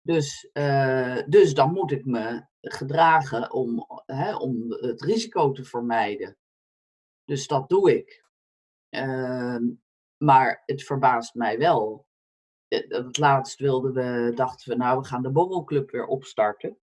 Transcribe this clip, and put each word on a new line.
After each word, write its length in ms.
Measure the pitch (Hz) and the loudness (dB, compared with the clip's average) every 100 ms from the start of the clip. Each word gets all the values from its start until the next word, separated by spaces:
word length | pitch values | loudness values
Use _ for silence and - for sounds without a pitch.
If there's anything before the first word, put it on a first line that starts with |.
Dus, 480 | - 165 143 - - | 2 0 0 -10 -12
eh, 680 | 143 143 139 135 131 123 123 - | -2 2 2 2 0 0 -4 4
dus 260 | 196 180 | 6 6
dan 180 | 143 156 | 4 2
moet 200 | 185 165 | 2 -2
ik 140 | 139 | -4
me 400 | 127 120 110 120 _ _ | -2 -4 -4 -8 _ _
gedragen 880 | - - 135 147 165 127 139 113 - | -14 -10 -4 4 6 4 2 -6 -4
om, 340 | - 120 117 - - | -2 -2 -4 -8 -18
hè, 300 | - 135 190 | -10 -4 -4
om 360 | - 131 120 117 | -4 -4 -4 -6
het 300 | 107 123 117 | -6 -6 -4
risico 500 | 147 226 226 180 143 | -2 -2 0 0 0
te 120 | 135 | 0
vermijden. 760 | 127 120 120 117 104 101 95 - _ _ _ _ _ _ _ _ | -8 -6 -2 0 0 -4 -10 -14 _ _ _ _ _ _ _ _
Dus 240 | - 139 - | -6 -6 -2
dat 220 | 139 139 | -2 2
doe 280 | 190 185 113 | 6 6 4
ik. 280 | - - _ _ _ _ _ _ _ | -2 -20 _ _ _ _ _ _ _
Ehm, 760 | - 135 131 127 127 123 120 120 - _ _ _ _ | -6 -4 -4 -4 -4 -4 -2 -4 -6 _ _ _ _
maar 460 | 147 135 127 - | 6 6 4 -2
het 180 | - 143 | -8 -8
verbaast 500 | - 139 131 120 117 | -4 0 2 2 -4
mij 240 | 120 113 117 | -4 -4 2
wel. 500 | 160 135 107 107 _ _ _ _ _ _ _ | 2 2 0 -8 _ _ _ _ _ _ _
Eh, 220 | - - | -6 -4
het 280 | 92 123 123 | -6 -6 0
laatst 420 | 147 139 131 - | 2 2 -2 -4
wilden 340 | 139 127 131 | -2 0 -2
we, 380 | 127 127 120 120 | -4 -2 -2 -2
dachten 340 | 120 127 - - | -2 -4 -4 -6
we, 60 | 117 | -2
"Nou, 220 | 123 131 | 0 0
we 60 | |
gaan 160 | 139 123 | -2 -6
de 100 | 131 | -2
borrelclub 600 | 143 180 185 151 143 139 | 0 0 -2 -2 -4 -2
weer 140 | 123 | -8
opstarten." 720 | - 135 - - 107 104 - - | -4 -6 -6 -2 0 -2 -12 -12